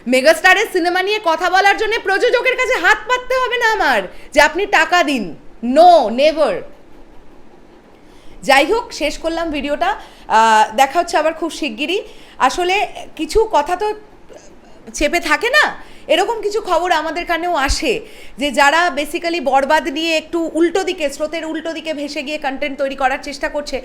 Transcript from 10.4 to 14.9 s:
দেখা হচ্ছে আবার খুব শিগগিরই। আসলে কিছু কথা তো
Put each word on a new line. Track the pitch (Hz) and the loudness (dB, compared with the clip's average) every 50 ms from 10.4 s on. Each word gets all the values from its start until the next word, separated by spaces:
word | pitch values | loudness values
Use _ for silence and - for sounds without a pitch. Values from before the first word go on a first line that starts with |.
| 226 226 220 214 214 - 208 | 6 6 6 4 4 2 4
দেখা | 240 269 277 294 349 | 2 2 4 2 0
হচ্ছে | 349 339 - | -2 0 0
আবার | 330 302 311 320 | 0 0 0 -2
খুব | - 349 320 | -2 -6 -6
শিগগিরই। | - - 320 277 220 208 294 302 359 440 539 - - - - - - | -4 -6 -6 -6 -4 -4 -4 -4 -4 -4 -6 -8 -14 -20 -20 -18 -4
আসলে | - 220 269 - 359 349 359 370 415 381 - - - - - - | 0 0 0 2 0 0 0 0 0 -2 -4 -6 -12 -16 -14 -10
কিছু | - 320 311 - 427 440 - | -8 -8 0 0 0 2 2
কথা | - 294 294 - 359 | 2 0 0 0 -2
তো | 359 415 427 427 - - - - - - - - - - - - - - - - - - 220 | -2 -2 -4 -4 -6 -12 -20 -20 -20 -20 -20 -20 -20 -20 -20 -20 -20 -20 -20 -20 -20 -20 -14